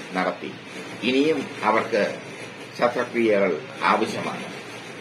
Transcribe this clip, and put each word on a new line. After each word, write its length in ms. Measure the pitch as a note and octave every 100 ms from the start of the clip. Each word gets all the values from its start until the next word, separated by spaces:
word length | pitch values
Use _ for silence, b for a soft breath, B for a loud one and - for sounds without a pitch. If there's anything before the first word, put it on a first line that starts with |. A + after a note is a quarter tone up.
| -
നടത്തി. 380 | F#2 F2+ - D2 - - - - -
ഇനിയും 420 | A#2 C3 D3+ D3+ G#2+ -
അവർക്ക് 520 | G#2+ A2 G#2+ A2 G2 - - - - - - -
ശസ്ത്രക്രിയകൾ 840 | A#2+ B2+ A#2+ A#2 A2+ G2+ G2 D#2 - -
ആവശ്യമാണ്. 600 | F2+ G#2 A2+ - - - - - - - - -